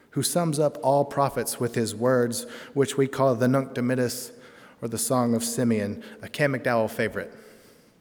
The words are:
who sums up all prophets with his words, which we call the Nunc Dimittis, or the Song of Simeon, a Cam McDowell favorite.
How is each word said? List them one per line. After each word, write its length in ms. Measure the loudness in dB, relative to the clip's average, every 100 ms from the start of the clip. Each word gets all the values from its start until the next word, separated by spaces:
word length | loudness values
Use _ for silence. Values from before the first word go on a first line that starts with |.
| _
who 120 | -4
sums 340 | 0 0 0 2
up 200 | 0 2
all 240 | 2 4 2
prophets 540 | 0 0 0 -4 -2
with 160 | -2 0
his 180 | -2
words, 540 | 0 2 4 2 -2 -8 -14 -6
which 240 | 0 0 2
we 100 | 0
call 280 | 2 2 4
the 120 | 2
Nunc 260 | 2 -2
Dimittis, 580 | -4 -2 0 -2 -4 -12 -16 -20 -20 -20 -10
or 60 | -6
the 100 | -4
Song 380 | 0 2 2 0
of 80 |
Simeon, 600 | 0 0 2 2 -2 -6 -12 -16
a 60 | -8
Cam 260 | 0 0
McDowell 360 | 2 0 0 0
favorite. 420 | 0 -2 -2 -8 -14 -20 -20 -20 -20 _ _